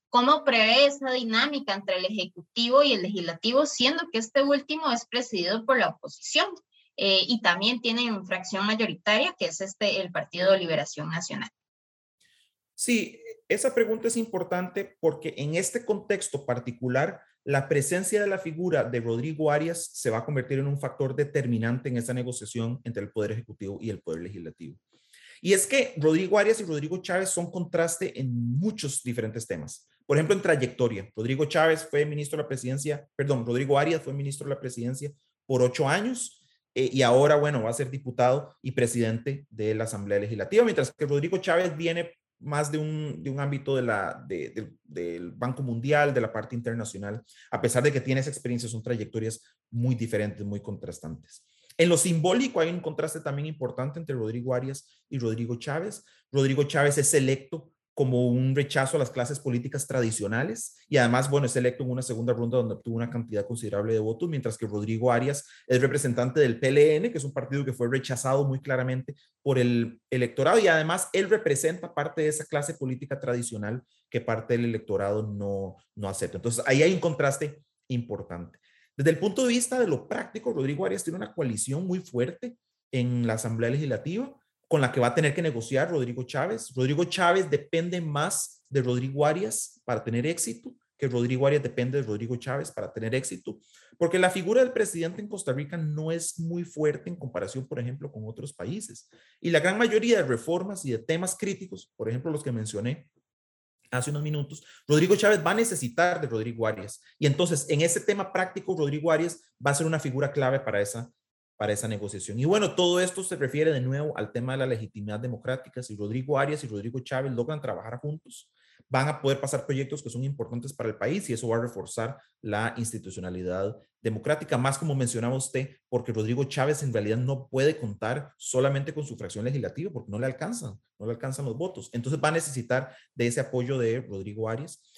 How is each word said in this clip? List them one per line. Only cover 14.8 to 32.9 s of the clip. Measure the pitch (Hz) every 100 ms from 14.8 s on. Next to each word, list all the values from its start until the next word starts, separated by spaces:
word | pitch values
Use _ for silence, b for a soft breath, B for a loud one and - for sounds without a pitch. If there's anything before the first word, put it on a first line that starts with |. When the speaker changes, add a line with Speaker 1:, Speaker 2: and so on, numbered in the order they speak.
| 196 _
Speaker 2:
porque | 165 156 160 -
en | 147
este | 160 185 190 -
contexto | 208 - 196 - 143
particular, | - 120 123 117 127 131 165 190 b b
la | - 139 139
presencia | 143 139 180 190 208
de | 202
la | 190
figura | 170 156 180 151
de | 117 123
Rodrigo | 117 117 143 156 156
Arias | 147 165 165 -
se | - -
va | 110
a |
convertir | - 139 123 135
en | 139
un | 143
factor | 131 - 135 131
determinante | 147 147 120 120 117 120 139
en | 123
esa | 117
negociación | 127 123 120 104 120 113 131
entre | 123 113
el | 104
Poder | - 104
Ejecutivo | 110 117 104 98 101
y | 110
el | 95
Poder | - 82
Legislativo. | 87 101 80 - 80 90 _ b b b b b
Y | 170
es | 190 -
que | 277 - -
Rodrigo | 151 160 185 202
Arias | 202 226
y |
Rodrigo | 190 151 151 185
Chávez | 185 185 190
son | 180 175
contraste | 180 175 165 165 165 - -
en | 131 120 117 127
muchos | 202 214 147 -
diferentes | 123 117 110 113 113
temas. | 87 73 - _ _
Por | - 147
ejemplo, | 160
en | 190
trayectoria. | 175 151 127 - 123 104 95 -
Rodrigo | 117 135 147
Chávez | 165 160 160 156
fue | 143
ministro | 147 147 143 156
de |
la | 147
presidencia, | 135 123 135 147